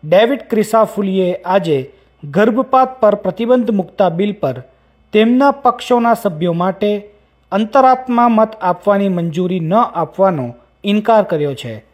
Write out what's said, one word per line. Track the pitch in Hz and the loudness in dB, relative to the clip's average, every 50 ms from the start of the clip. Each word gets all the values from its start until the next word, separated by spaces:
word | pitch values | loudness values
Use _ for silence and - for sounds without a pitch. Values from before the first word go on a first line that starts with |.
| - | 0
ડેવિડ | 151 165 190 220 233 277 - - - | 2 2 4 4 2 0 -4 -4 -4
ક્રિસાફુલીએ | - 220 208 208 - 226 220 202 - 202 202 196 190 190 185 180 180 | -2 -2 -2 0 2 2 2 0 0 -4 -4 -2 0 0 0 0 -2
આજે | - - 175 180 202 175 170 151 135 131 135 - _ _ _ _ _ - | -4 -4 0 0 0 0 0 -2 -2 -2 -6 -14 _ _ _ _ _ -18
ગર્ભપાત | 147 135 185 208 220 226 240 262 - - 262 262 254 262 - | -6 0 2 2 2 2 0 -2 0 2 2 2 2 0 0
પર | - 214 202 | 2 2 2
પ્રતિબંધ | 202 - 190 180 - 226 226 247 254 240 208 | 2 -2 -6 -4 -4 0 0 2 0 2 0
મૂકતા | 226 196 180 - - - 196 180 | -2 -2 -4 -6 -2 0 0 0
બિલ | 165 165 202 208 196 | 0 -2 -4 -4 -4
પર | - - 139 127 127 123 _ _ _ _ _ _ _ _ _ - | -4 -6 -6 -6 -6 -12 _ _ _ _ _ _ _ _ _ 0
તેમના | 214 214 226 247 254 277 277 | 2 2 4 4 2 2 2
પક્ષોના | 277 277 - 247 240 247 - - 247 240 233 233 233 | 0 2 0 -2 -2 -2 -2 0 0 2 2 2 0
સભ્યો | 226 - 208 165 151 170 175 170 | 0 -2 -6 -4 -2 -4 -2 -2
માટે | 170 175 190 185 190 208 208 208 208 208 - _ _ _ _ _ _ _ _ | -2 -2 -4 -2 -2 -2 -2 -2 -4 -6 -14 _ _ _ _ _ _ _ _
અંતરાત્મા | - 196 220 220 - 277 269 262 254 254 254 254 240 240 240 240 | -2 -2 -2 2 2 4 4 4 4 2 0 -4 0 2 2 2
મત | 226 214 220 220 220 - | 4 2 2 0 -2 -6
આપવાની | - 185 175 175 - 202 202 196 202 196 | -4 -4 -4 -2 0 0 0 0 0 -2
મંજૂરી | 185 175 170 170 151 175 180 180 185 185 | -2 -2 -4 -4 -4 -4 -4 -2 -2 -4
ન | 165 156 180 | -2 0 0
આપવાનો | 220 233 - - 165 165 143 - - 190 190 175 147 127 120 117 - _ _ _ _ _ | 0 0 0 -2 -6 -6 -6 -2 0 0 0 0 -2 -6 -8 -10 -14 _ _ _ _ _
ઇનકાર | 202 202 214 214 226 226 220 - | -2 -2 -2 2 2 2 2 2
કર્યો | 220 180 151 147 143 139 | 2 -2 -2 -2 -4 -4
છે | - - 123 113 107 _ _ | -8 -10 -12 -12 -12 _ _